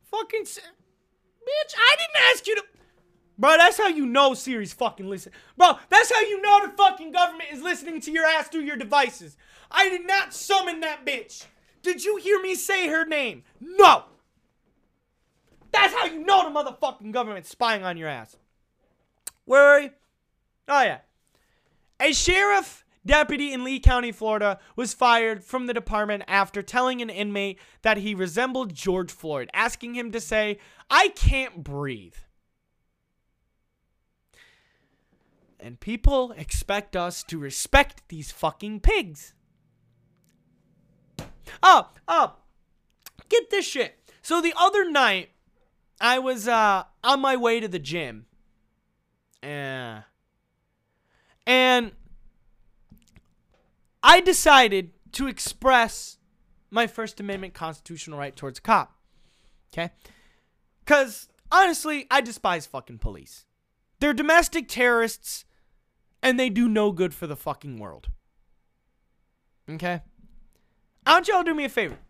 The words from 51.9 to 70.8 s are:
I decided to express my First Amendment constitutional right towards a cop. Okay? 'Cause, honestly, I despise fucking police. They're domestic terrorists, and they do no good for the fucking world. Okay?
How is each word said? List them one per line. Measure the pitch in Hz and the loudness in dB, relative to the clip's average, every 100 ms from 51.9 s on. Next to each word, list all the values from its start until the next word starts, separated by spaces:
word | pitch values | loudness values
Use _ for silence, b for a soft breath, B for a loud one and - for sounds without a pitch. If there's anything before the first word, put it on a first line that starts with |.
| - - - - _ _ _ _ _ _ - _ _ _ _ _ _ _ _ _ _ | -12 -20 -20 -20 _ _ _ _ _ _ -20 _ _ _ _ _ _ _ _ _ _
I | 254 349 | 8 8
decided | 359 349 311 277 233 196 175 _ _ | 6 2 6 6 6 0 -6 _ _
to | - 269 | -8 -8
express | 226 - - 262 254 226 - - - _ _ _ _ _ | -8 -12 -4 2 2 2 -6 -16 -20 _ _ _ _ _
my | 214 226 | -4 -4
First | 226 220 - | -6 -14 -12
Amendment | 202 196 185 | -12 -12 -12
constitutional | - 160 156 - 170 - 151 | -12 -12 -12 -18 -18 -16 -12
right | 143 | -12
towards | - 139 131 | -12 -14 -12
a | |
cop. | - 214 135 _ _ _ _ _ _ _ _ | 0 0 0 _ _ _ _ _ _ _ _
Okay? | - 170 _ b b b b b b _ _ - | -10 -10 _ b b b b b b _ _ 2
'Cause, | 294 262 202 - _ - | 2 2 -6 -20 _ 0
honestly, | 349 381 330 311 294 247 | 2 4 0 -6 -8 -2
I | 269 | -2
despise | 269 226 202 175 | -2 -6 -4 -4
fucking | 143 135 - 117 | -6 -16 -16 -10
police. | 110 95 - - _ _ _ _ _ _ | -10 -10 -20 -20 _ _ _ _ _ _
They're | 294 | -2
domestic | 247 294 330 330 330 226 | 0 2 2 2 -6 -8
terrorists, | - 247 233 226 - - - - _ _ _ _ _ _ _ | -2 0 0 -2 -6 -14 -16 -16 _ _ _ _ _ _ _
and | 262 247 | -2 0
they | 254 | -2
do | 196 240 | 0 0
no | 214 208 | 2 0
good | 180 185 | -2 -6
for | - 165 | -6 -14
the | 143 | -12
fucking | - 139 143 120 | -10 -12 -14 -16
world. | 104 71 - - _ _ _ _ _ _ _ _ _ _ _ _ _ _ - | -18 -14 -14 -14 _ _ _ _ _ _ _ _ _ _ _ _ _ _ -16
Okay? | 156 175 175 - _ - - - _ _ _ | -10 -8 -8 -10 _ -20 -20 -20 _ _ _